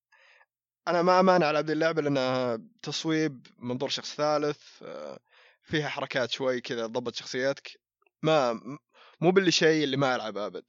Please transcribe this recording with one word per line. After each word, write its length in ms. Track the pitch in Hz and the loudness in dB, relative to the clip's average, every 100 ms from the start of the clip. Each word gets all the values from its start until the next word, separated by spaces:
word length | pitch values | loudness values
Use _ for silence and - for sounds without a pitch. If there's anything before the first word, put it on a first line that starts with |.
| _ _ _ _ _ _ _ _ - | _ _ _ _ _ _ _ _ -2
أنا 140 | 170 | 2
ما 180 | 175 185 | 6 6
أمانع 260 | 190 180 151 | 8 6 4
على 120 | 151 | 2
هذه 140 | 156 | 0
اللعبة 300 | 151 160 160 | 0 0 0
لأنها 560 | 143 139 127 127 123 117 - _ | 0 0 0 0 0 -4 -8 _
تصويب 640 | 156 147 160 156 156 127 - - | -10 -6 -2 0 -2 -4 -20 -12
منظور 300 | 123 127 135 | -8 -4 -4
شخص 260 | - - | -6 -8
ثالث، 680 | - 151 151 147 151 - - | -4 0 0 -2 -4 -12 -20
آه، 360 | - 73 73 67 _ _ - _ | -16 -14 -14 -16 _ _ -20 _
فيها 260 | - 156 143 | -6 -4 -4
حركات 420 | 143 131 135 120 | -6 -4 -2 -2
شوي 300 | - 131 127 | -2 -2 -2
كذا 260 | - 120 113 | -4 -6 -4
تضبط 280 | 123 123 | -4 -6
شخصيتك. 680 | - - 127 135 139 - - _ _ _ - | -10 -8 -4 -2 -4 -10 -20 _ _ _ -6
ما، 300 | 160 156 123 | 2 2 2
م-، 260 | 113 113 147 _ _ - - | -2 -8 -16 _ _ -20 0
مو 100 | 160 | 4
باللي 200 | 185 180 | 4 4
شيء 340 | - 160 156 | 4 4 4
اللي 120 | 147 135 | 0 0
ما 200 | 135 123 | 0 0
ألعب 220 | 110 98 | -4 -6
أبد، 260 | 101 90 | -8 -10